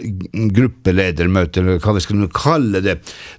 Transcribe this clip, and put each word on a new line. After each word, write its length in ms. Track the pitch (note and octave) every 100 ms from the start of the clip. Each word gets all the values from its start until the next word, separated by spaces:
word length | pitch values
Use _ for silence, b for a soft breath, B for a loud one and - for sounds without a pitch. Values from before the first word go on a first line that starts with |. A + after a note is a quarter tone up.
| A2 F#2+ - G2 A2
gruppeledermøte, 1080 | G2 B2+ - F#2+ F#2 F#2 D#2+ E2+ F#2+ E2+ F#2
eller 160 | F#2 F2+
hva 140 | G#2+ G2+
vi 60 |
skal 140 | - G#2
nå 80 | F#2+ -
kalle 460 | C#3+ D#3+ A#2 F#2+
det. 140 | F#2+ E2+ B B B